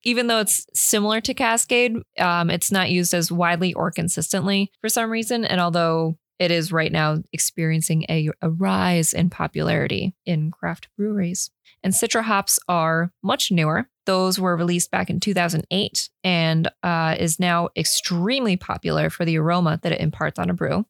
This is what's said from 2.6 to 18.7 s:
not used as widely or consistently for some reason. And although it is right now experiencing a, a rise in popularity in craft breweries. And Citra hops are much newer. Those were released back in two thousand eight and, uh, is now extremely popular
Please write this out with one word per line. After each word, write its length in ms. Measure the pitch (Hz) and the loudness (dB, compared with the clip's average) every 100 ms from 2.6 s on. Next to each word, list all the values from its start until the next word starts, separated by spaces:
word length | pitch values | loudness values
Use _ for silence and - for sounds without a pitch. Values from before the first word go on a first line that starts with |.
| - | 0
not 200 | 190 185 | 2 2
used 220 | 180 175 | 2 2
as 200 | 175 165 | 0 0
widely 420 | 175 170 170 180 | 0 2 2 0
or 160 | - 165 | 0 -2
consistently 800 | 170 170 - 165 196 180 196 202 _ | -2 -4 -2 -2 -2 0 0 0 _
for 80 | 220 | -4
some 220 | 233 226 | -2 0
reason. 340 | 226 220 240 | -2 -2 -2
And 160 | 220 185 | 0 2
although 560 | 175 170 165 165 160 160 _ _ | 2 2 2 2 0 -4 _ _
it 140 | 180 | 0
is 180 | 170 165 | 0 0
right 220 | 165 156 | 0 0
now 260 | 160 151 156 - | 2 2 0 -4
experiencing 720 | 160 - - 160 160 - 160 - | -4 -4 -2 0 0 2 0 0
a, 220 | 160 151 - | 0 0 -2
a 80 | 165 | -4
rise 640 | 165 190 190 180 175 156 | 0 0 2 2 2 2
in 160 | - 175 | 2 0
popularity 880 | - 165 156 156 165 143 - 190 - | 0 -4 -2 0 0 0 -2 -4 -6
in 280 | - 160 156 | -4 -2 -2
craft 360 | - 170 165 - - | -4 -8 -8 -14 -6
breweries. 540 | 208 208 175 180 - _ _ _ | -4 -2 -2 -4 -8 _ _ _
And 100 | 190 | -2
Citra 300 | 190 233 233 | 0 0 0
hops 380 | 220 202 196 - - | 0 0 2 -2 0
are 440 | 175 160 160 175 _ | 0 2 0 -2 _
much 260 | 190 262 - | -4 -2 2
newer. 380 | 175 156 165 247 _ - | 2 2 0 -4 _ 0
Those 320 | 185 185 185 | 2 2 2
were 180 | 185 170 | 0 2
released 340 | 175 175 - | 0 0 0
back 180 | 185 180 | -2 -2
in 80 | 180 | -2
two 140 | 208 | 0
thousand 320 | 185 175 165 - | 0 0 -2 -2
eight 360 | 185 208 - - _ | -4 -2 -4 -8 _
and, 460 | 185 175 165 160 160 _ | -2 0 2 2 0 _
uh, 320 | 180 165 160 - | -2 0 0 0
is 220 | 170 160 | -2 0
now 280 | 180 170 170 - | 2 2 0 -2
extremely 800 | - - - 175 185 269 233 185 | -2 -2 -2 -2 0 0 0 0
popular 540 | - | -2